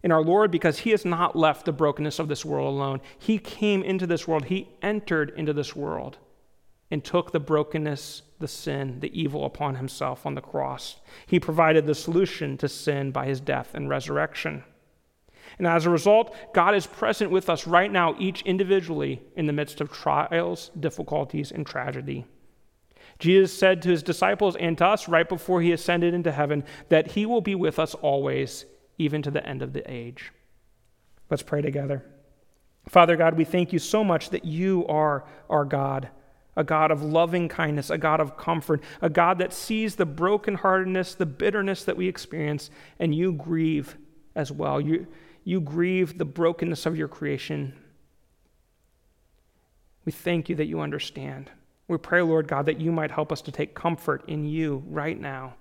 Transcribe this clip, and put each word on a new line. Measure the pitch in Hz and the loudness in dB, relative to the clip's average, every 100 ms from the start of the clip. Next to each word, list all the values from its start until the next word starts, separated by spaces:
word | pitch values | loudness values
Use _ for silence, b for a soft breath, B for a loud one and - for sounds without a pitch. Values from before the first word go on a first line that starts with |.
in | 180 | 4
our | 160 | 4
Lord | 156 190 214 | 6 4 4
because | 170 175 143 | 4 2 0
he | 226 | 2
has | 214 | 2
not | 180 170 175 - | 2 0 0 4
left | 156 143 - | 2 2 -4
the | |
brokenness | 139 151 143 151 - | 0 0 0 -4 -4
of | 156 | -6
this | 143 | -6
world | 156 143 139 | -4 -4 -2
alone. | 139 139 135 B B | -2 -4 -6 B B
He | - 220 | -2 -2
came | - - 214 196 | -2 -2 0 0
into | 185 190 180 | 0 -2 0
this | 170 - | -2 0
world. | 160 135 | -2 0
He | 185 - - | -4 -6 -8
entered | 196 214 202 165 147 - | -4 -4 -2 0 0 -2
into | 151 | -4
this | 147 143 - | -2 -4 -6
world | 147 156 131 - _ _ _ _ _ _ _ | -6 -6 -8 -14 _ _ _ _ _ _ _
and | 156 | -8
took | - 175 170 | 0 -2 0
the | 165 | -4
brokenness, | 143 156 151 160 151 139 - - _ _ | 0 0 0 -2 -4 -6 -10 -16 _ _
the | 151 | -12
sin, | - - 139 135 127 | -8 -6 -6 -6 -6
the | 143 - | -8 -4
evil | 156 147 | -4 -2
upon | 143 - 147 131 | -6 -4 -6 -4
himself | 131 - 139 131 143 | -8 -6 -6 -6 -8
on | |
the | 139 | -8
cross. | - 147 135 131 - - B B B | -8 -6 -4 -6 -12 -16 B B B
He | 180 | 0
provided | - 160 160 160 147 | 2 4 6 6 4
the | |
solution | 147 - 170 190 - 147 135 | -2 0 0 0 -2 -6 -4
to | 143 | -4
sin | - - 143 139 | -4 -4 -2 -2
by | 131 131 | -4 -4
his | 135 | -4
death | 143 131 127 | -2 -4 -4
and | - 139 | -8 -4
resurrection. | 139 139 143 151 - 160 147 - _ _ _ _ _ _ B B B | -4 -2 -2 -2 -4 -8 -8 -14 _ _ _ _ _ _ B B B
And | 175 | 2
as | 170 | 4
a | 165 | 4
result, | 170 170 214 226 B B | 4 8 6 6 B B
God | 190 175 | 4 6
is | 202 - | 4 0
present | - 220 214 202 | -4 -2 0 2
with | 185 185 | 2 2
us | 165 170 | -2 4
right | 170 202 | 4 4
now, | 196 170 - | 2 2 0
each | 190 185 | -4 -4
individually, | - 185 185 196 170 151 139 131 - - | -2 0 2 2 0 -4 -4 -6 -10 -4
in | 151 | -2
the | |
midst | 147 147 - | -2 -4 -6
of | 147 | -8
trials, | - - 143 165 170 175 175 - 165 | -4 0 0 0 0 -2 -6 -10 -6
difficulties, | 151 - 156 151 139 147 139 | -6 -6 -4 -4 -2 -4 -6
and | - 143 | -8 -6
tragedy. | 139 131 135 139 135 127 _ - _ _ _ _ B B B | -6 -6 -8 -8 -10 -10 _ -20 _ _ _ _ B B B
Jesus | 165 190 190 | 6 8 6
said | - 190 185 | 4 4 4
to | 175 | 4
his | 170 | 2
disciples | 151 165 185 196 202 170 | 2 2 2 4 0 2
and | 170 165 | -2 4
to | 175 | 4
us | 214 - | 4 4
right | 170 170 | 2 4
before | 180 - 180 | -2 0 2
he | 170 | 4
ascended | 170 - 175 175 | 2 2 2 2
into | 175 165 | 2 -2
heaven | 143 143 147 139 B B | 0 0 0 -4 B B
that | 160 160 | 4 4
he | 202 214 | -2 2
will | 233 | 0
be | 196 | 0
with | 196 160 156 | 0 0 0
us | 156 - | -2 -2
always, | 151 139 139 135 135 - - _ _ - | 0 0 0 -2 -4 -8 -18 _ _ -4
even | 151 151 | -2 -2
to | 143 | -4
the | 151 - | -4 -6
end | 131 | -8
of | 131 | -8
the | 139 - | -8 -10
age. | 123 117 131 - _ _ _ _ _ _ _ _ - - | -12 -12 -14 -20 _ _ _ _ _ _ _ _ -20 -6
Let's | 151 | -6
pray | - 147 | -2 -2
together. | 143 143 139 139 - - _ _ _ _ _ _ - | 0 -2 -2 -4 -6 -20 _ _ _ _ _ _ 4
Father | 185 170 165 | 8 8 8
God, | 165 | 4
we | 160 | 4
thank | 156 180 175 | 0 2 2
you | 170 | 0
so | - 214 | 0 2
much | 214 165 - | 2 0 0
that | 180 | -6
you | 165 156 190 185 170 | -4 -2 0 0 2
are | 151 151 143 B B B | 2 2 0 B B B
our | 156 | 0
God, | 143 139 139 135 131 - b b b - | 2 0 -2 -4 -8 -16 b b b -4
a | |
God | 147 156 156 | 0 4 4
of | 151 | 2
loving | 151 160 170 175 170 | 2 2 4 2 -2
kindness, | - 160 147 139 | 0 0 0 -2
a | 160 | 0
God | 160 156 | 2 2
of | 147 - | 0 -4
comfort, | - 165 - 147 B B | -2 -2 0 -2 B B
a | 170 | 0
God | 156 170 185 | 4 4 4
that | 185 | -2
sees | - - 220 220 - | -4 -4 -2 -2 -2
the | 170 | -2
brokenheartedness, | 147 180 208 208 196 196 185 185 185 180 - | 0 0 2 0 0 2 2 2 -2 -2 -2
the | 165 | -4
bitterness | 135 208 208 196 185 | 0 0 0 -2 -2
that | - - | -4 -2
we | 185 | -2
experience, | - - 156 151 147 - B B B | -4 -10 -6 -4 -4 -8 B B B
and | 165 | 0
you | 151 185 | 2 0
grieve | 160 160 165 160 151 135 - - - - | -2 -2 0 2 0 -4 -14 -20 -20 -10
as | - 139 | -6 -6
well. | 147 151 143 | -4 -2 0
You, | 147 165 180 B B B | 0 -2 -4 B B B
you | - 185 | -4 -2
grieve | 147 156 175 185 175 175 | -2 0 0 2 0 -2
the | |
brokenness | 160 139 165 170 165 156 | -6 0 0 0 -4 -2
of | 160 160 | -4 -4
your | 151 | -6
creation. | - 147 139 - 147 143 135 - _ _ _ _ _ _ _ _ _ _ _ _ _ _ _ _ _ _ _ _ _ | -6 -6 -6 -6 -6 -6 -10 -20 _ _ _ _ _ _ _ _ _ _ _ _ _ _ _ _ _ _ _ _ _
We | - | -10
thank | - 175 170 151 | -6 -2 -2 -2
you | 160 | -4
that | 151 | -4
you | 160 | -4
understand. | 151 143 - - 135 135 135 - _ _ _ | -6 -6 -8 -10 -12 -12 -16 -20 _ _ _
We | 165 | -6
pray, | - 175 | 0 2
Lord | 170 160 147 | 4 2 0
God, | 139 143 | -2 -2
that | 156 | -2
you | 160 | -2
might | 165 156 | -2 -2
help | - 151 | -4 -4
us | 147 | -6
to | - | -8
take | - 151 | -8 -8
comfort | - 170 165 - 139 - | -4 -4 -4 -4 -4 -4
in | 151 | -6
you | 151 156 160 139 - | -4 -2 -2 -2 -6
right | 151 151 170 | -6 -6 -6
now. | 143 131 131 - | -8 -8 -12 -16